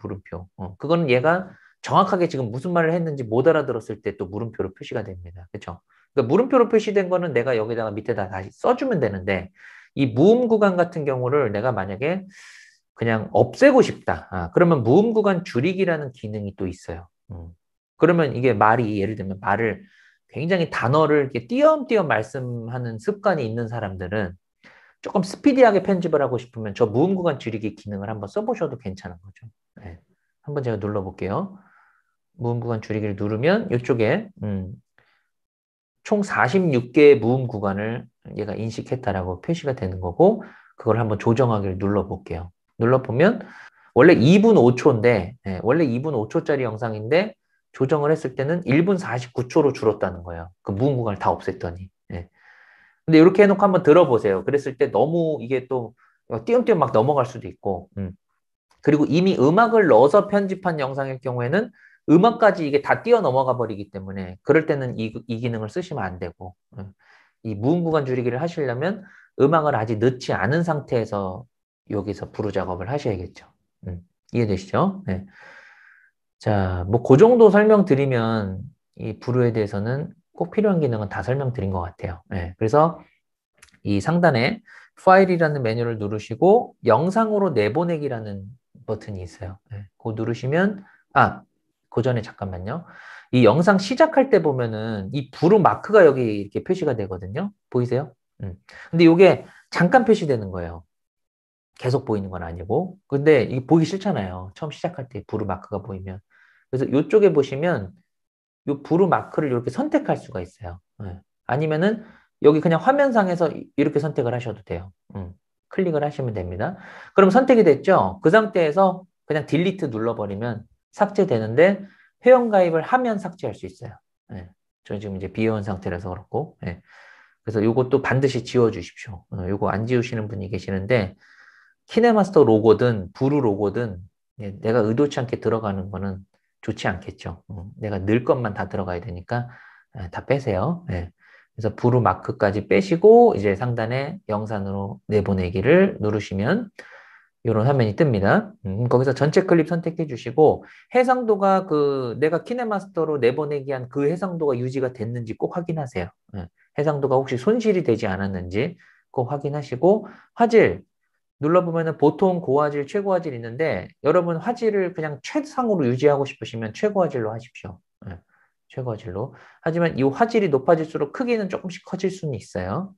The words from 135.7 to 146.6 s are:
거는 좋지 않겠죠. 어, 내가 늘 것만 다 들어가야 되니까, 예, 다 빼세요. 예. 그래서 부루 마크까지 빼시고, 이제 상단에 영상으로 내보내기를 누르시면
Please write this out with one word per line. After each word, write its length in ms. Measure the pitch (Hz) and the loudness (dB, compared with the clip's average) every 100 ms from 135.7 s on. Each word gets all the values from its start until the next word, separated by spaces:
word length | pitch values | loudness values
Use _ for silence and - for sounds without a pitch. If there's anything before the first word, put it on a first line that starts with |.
| 98 95 | -6 -8
거는 280 | 95 98 95 - _ _ _ | -8 -8 -10 -14 _ _ _
좋지 260 | - 110 117 | -10 -4 -4
않겠죠. 560 | 87 - - - 87 - | -6 -10 -14 -14 -14 -14
어, 240 | 101 98 - | -14 -14 -10
내가 220 | 107 98 | -8 -6
늘 240 | 98 117 | 0 0
것만 300 | 127 135 117 101 | 2 -2 -2 -6
다 120 | 98 | -8
들어가야 320 | - 92 87 | -6 -6 -8
되니까, 480 | - 87 - 120 123 - - _ _ - | -8 -14 -8 -8 -8 -14 -20 _ _ -16
예, 100 | 87 | -12
다 160 | - - | -10 -4
빼세요. 600 | 135 131 92 127 175 175 | -2 -2 -2 -2 -4 -6
예. 200 | 90 85 _ _ _ _ - | -8 -8 _ _ _ _ -6
그래서 200 | 107 101 | -6 0
부루 260 | 123 123 | 0 2
마크까지 640 | 101 92 - - 101 104 - | 2 0 -6 -2 0 0 0
빼시고, 680 | 95 190 170 214 233 240 - | 0 2 4 8 8 8 4
이제 180 | 101 95 | -2 -2
상단에 640 | 123 117 110 127 143 196 - | -2 -4 -4 -4 -6 -10 -6
영상으로 720 | 104 107 107 98 98 98 - - | -6 -4 -6 -6 -6 -8 -10 -2
내보내기를 920 | 107 95 95 90 95 113 175 196 - | -2 0 -2 -2 -2 4 4 4 0
누르시면 680 | 104 107 - 98 113 220 | -4 -4 -4 -4 0 -2